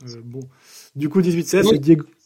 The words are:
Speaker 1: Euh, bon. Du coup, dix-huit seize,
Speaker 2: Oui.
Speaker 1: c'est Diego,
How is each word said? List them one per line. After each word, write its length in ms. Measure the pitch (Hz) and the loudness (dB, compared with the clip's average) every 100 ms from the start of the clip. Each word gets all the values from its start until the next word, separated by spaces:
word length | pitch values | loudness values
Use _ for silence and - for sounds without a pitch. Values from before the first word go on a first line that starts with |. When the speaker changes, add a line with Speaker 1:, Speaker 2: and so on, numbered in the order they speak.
| 123 | -20
Speaker 1:
Euh, 160 | 117 | -20
bon. 160 | 120 131 131 _ _ - - 139 | -18 -18 -18 _ _ -20 -20 -8
Du 140 | 147 | -2
coup, 120 | 190 | 0
dix-huit 240 | 175 170 165 | 0 0 -2
seize, 200 | 185 202 | 0 2
Speaker 2:
Oui. 60 | |
Speaker 1:
c'est 60 | 151 | 2
Diego, 260 | 143 160 - _ | 4 2 2 _